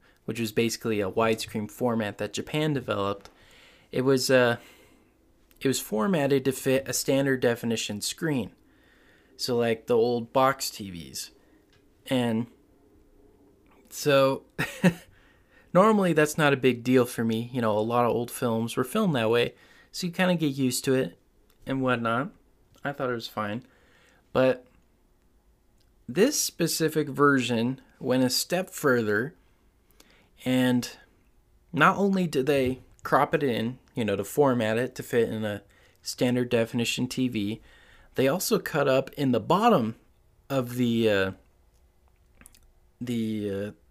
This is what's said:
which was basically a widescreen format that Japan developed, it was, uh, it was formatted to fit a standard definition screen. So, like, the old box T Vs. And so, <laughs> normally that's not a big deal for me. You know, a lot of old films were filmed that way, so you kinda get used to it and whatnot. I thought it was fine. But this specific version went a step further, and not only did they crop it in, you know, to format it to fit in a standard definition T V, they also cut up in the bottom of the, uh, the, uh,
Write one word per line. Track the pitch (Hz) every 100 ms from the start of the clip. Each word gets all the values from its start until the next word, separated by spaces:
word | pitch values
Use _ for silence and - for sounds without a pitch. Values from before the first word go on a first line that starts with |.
| _ _
which | - 117
was | 113
basically | 110 117 - 117 107
a | 95
widescreen | 113 113 110 - 113 104
format | - 120 113 104 98
that | 104
Japan | - - 151 156
developed, | 139 107 104 98 101 - _ - - - _ _
it | 127
was, | 127 135 127
uh, | 131 123 117 - - _ _ _ _ _ _ _ -
it | 143
was | 127
formatted | - 214 208 175 135 139
to | 135
fit | 131 139 131 131
a |
standard | 123 - 135 139 131
definition | 127 117 117 110 - 104
screen. | - - 165 135 98 - _ _ _ _ _ _ _ -
So, | - 120
like, | 117 113 -
the | 120
old | 120 120 117
box | 135 131 135 -
T | - 98
Vs. | 87 69 65 - _ _ _ _ _ _ _ -
And | 127 120 110 120 _ _ _ _ _ _ _ _ _ _ _ _ _ -
so, | - 147 139 135 135 - - - -
<laughs> | 185 - - _ _ _ _ _ _
normally | 175 214 208 185
that's | 156 151 160
not | 147
a | 135
big | 127 117
deal | 120 127
for | 120 -
me. | 113 113 120
You | 127
know, | 113 104
a |
lot | 113 120
of | 120
old | 113 120
films | - 123 113 113 -
were |
filmed | 123 214 208
that | 135 110
way, | 120 120 - _ _ _
so | - 180
you |
kinda | 170 180
get | 175 156
used | 135 127 123
to | -
it | 131 131 - _ _ _ _ -
and | 135
whatnot. | 127 120 117 117 175 - _ _ _ _
I | 139
thought | - 131
it |
was | 117 -
fine. | - 104 110 - _ _ _ _ _ _
But | - 131 123 - _ _ _ _ _ _ _ _ _ _ _ _ _ -
this | 135 254 294
specific | - - 165 - 160 156 143
version | 135 143 135 120 117 120 131 - -
went | 131 127
a | 127
step | - - 180 185
further, | - 143 123 107 104 131 - _ _ _ _ _ _ _ _ _ -
and | 127 127 127 123 117 - _ _ _ _ _ _ _
not | - 165 180
only | 196 190 175
did | 147 139
they | 139 127 127 - _
crop | - 143 139
it | 156
in, | 139 113 113 127 _
you | -
know, | 107 98
to |
format | 98 - 143 120 110 113
it | 127
to | -
fit | - 123 113
in | 110
a | 107 101 - _ _ _
standard | - - 127 123 123
definition | 117 113 123 117 - 127
T | - 127
V, | 117 101 110 - - - - -
they | - 131
also | 175 - 214
cut | - 156 139
up | 131 135
in | - 139
the | 117
bottom | 110 175 233 185 110 - _ _ _ _ -
of | 135 120 120
the, | 123 113 113
uh, | 101 95 95 _ _ _ _ _ _ _ _ _ _ - - _ _ _ -
the, | 123 117 110 107 104
uh, | 98 104 - _